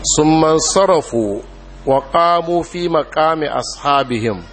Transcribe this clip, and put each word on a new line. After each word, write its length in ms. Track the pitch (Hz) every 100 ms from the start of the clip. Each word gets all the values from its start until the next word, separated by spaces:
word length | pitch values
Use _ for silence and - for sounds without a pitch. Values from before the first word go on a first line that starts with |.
| - -
Sun 240 | 156 160
man 180 | 156 160
sarafu 840 | - 190 190 170 - 117 104 101 - - - -
wa 180 | - 135
qamu 640 | - 170 170 175 170 175
fi 260 | 156 180 175
maqami 560 | 160 135 - 156 160 147
ashabihim 920 | 131 120 - 143 139 131 117 113 95 85